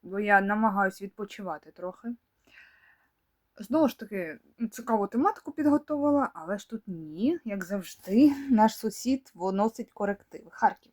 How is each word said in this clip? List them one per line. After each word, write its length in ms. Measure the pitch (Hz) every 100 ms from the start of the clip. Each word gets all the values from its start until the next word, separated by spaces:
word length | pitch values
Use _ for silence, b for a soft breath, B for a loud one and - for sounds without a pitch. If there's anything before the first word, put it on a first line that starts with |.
бо 180 | 180 196
я 200 | 208 202
намагаюсь 600 | 196 208 220 196 196 -
відпочивати 680 | 196 - 202 - 190 151 156
трохи. 380 | 170 180 180 233 240 _ _ b b b b b b b _ _ _ _ -
Знову 320 | 220 294 294
ж 100 | -
таки, 400 | 208 202 165 143 _ _ 226
цікаву 360 | - 247 220 202
тематику 460 | 233 349 440 -
підготувала, 800 | - 294 294 294 294 285 285 262
але 240 | 165 160 202
ж 120 | -
тут 120 | 226 -
ні, 520 | 170 156 156 240 339
як 200 | 226 202
завжди, 680 | 175 202 180 - - 208 294 277 277
наш 260 | 226 220 -
сусід 560 | 220 - 240 269 _
вносить 560 | 170 185 196 220 220 220
корективи. 600 | - 202 196 _ - -
Харків. 420 | - 214 - _